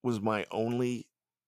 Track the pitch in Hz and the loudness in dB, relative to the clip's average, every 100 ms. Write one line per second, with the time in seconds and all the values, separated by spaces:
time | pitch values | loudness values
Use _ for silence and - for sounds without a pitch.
0 | 123 110 107 107 90 101 113 120 123 120 | -2 0 2 0 -2 -2 0 0 0 -2
1 | - _ _ _ | -8 _ _ _